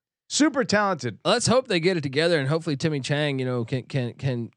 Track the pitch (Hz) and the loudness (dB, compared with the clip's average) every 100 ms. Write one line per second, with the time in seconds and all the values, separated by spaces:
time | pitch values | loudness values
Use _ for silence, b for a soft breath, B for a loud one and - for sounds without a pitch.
0 | _ _ _ - 311 277 208 208 202 170 | _ _ _ 2 2 2 2 2 2 0
1 | 120 95 156 233 - 247 254 180 165 180 | -4 -4 0 2 4 2 2 0 2 0
2 | 143 131 170 165 135 160 165 139 165 147 | -2 0 2 2 2 -2 -2 -2 -2 -2
3 | 127 147 151 135 127 123 113 131 - 139 | -2 -2 0 -2 -2 -2 -4 -6 -4 -6
4 | 120 - 143 120 113 | -6 -4 -4 -4 -6